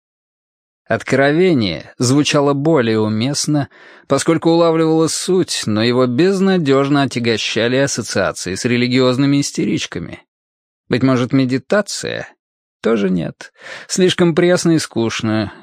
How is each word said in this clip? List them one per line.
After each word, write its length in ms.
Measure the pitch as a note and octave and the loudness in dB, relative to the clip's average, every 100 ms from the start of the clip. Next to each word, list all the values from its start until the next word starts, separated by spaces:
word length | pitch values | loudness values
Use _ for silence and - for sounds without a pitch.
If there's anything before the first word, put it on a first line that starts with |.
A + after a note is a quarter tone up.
| _ _ _ _ _ _ _ _ - | _ _ _ _ _ _ _ _ -6
"Откровение" 1080 | A2 - C3+ C#3 D#3 F#3+ D3 G2+ D2+ - - | -6 0 2 2 2 2 2 0 -4 -10 -4
звучало 540 | B2 C#3+ C#3+ D3+ C#3+ | 0 2 2 2 2
более 480 | C#3+ D3 D#3 A2+ A2 | 0 2 2 2 0
уместно, 680 | G#2+ G#2+ B2+ D3 - D3 - - - - - | 0 -2 -2 -2 -2 -2 -2 -10 -20 -20 -2
поскольку 440 | C#3 - E3 E3 | 0 2 0 2
улавливало 580 | E3 E3 D#3+ D#3+ D#3+ D#3+ | 4 4 2 2 2 0
суть, 540 | - - F#3 D#3 - - | -2 -2 0 0 -4 -2
но 160 | G#2 | 0
его 240 | A#2 B2 B2+ | 2 2 2
безнадежно 960 | A#2+ F#3 G3 F#3+ F#3 C#3+ C3+ C#3 D3 | 2 2 2 2 2 2 2 2 2
отягощали 760 | C#3 B2 A#2 A2 - A2+ A#2 B2+ | 0 -2 -2 -2 -2 -2 0 0
ассоциации 760 | C#3 - G#2+ A2 F2 - F2+ | 0 -2 -4 -2 -2 -4 -8
с 100 | F#2 | -6
религиозными 760 | A#2+ A#2+ B2 B2+ B2+ B2 C#3 C#3+ | -2 0 0 2 2 2 2 0
истеричками. 840 | C#3 - G3+ D#3+ - - E2 - _ _ _ _ _ _ - | 0 -4 -2 -2 -4 -10 -12 -14 _ _ _ _ _ _ -4
Быть 140 | B2 | 0
может, 300 | C3 B2+ B2 | 2 0 0
медитация? 960 | C3+ B2+ B2+ - G3+ G3+ - - A1+ - _ _ _ _ _ | 0 0 -2 -2 -2 -2 -6 -8 -8 -12 _ _ _ _ _
Тоже 260 | G#3+ A3+ G3 | -2 0 0
нет. 440 | F#3 D3 - - _ - - - | -2 -4 -10 -20 _ -18 -18 -8
Слишком 460 | - F3+ - F3 | 0 2 2 2
прясно 380 | D#3+ F3 F3+ E3+ | 2 2 2 2
и 60 | D#3+ | 0
скучно, 760 | - - A2+ - A2+ A2 G2 - | 0 -2 -4 -2 -2 -2 -4 -10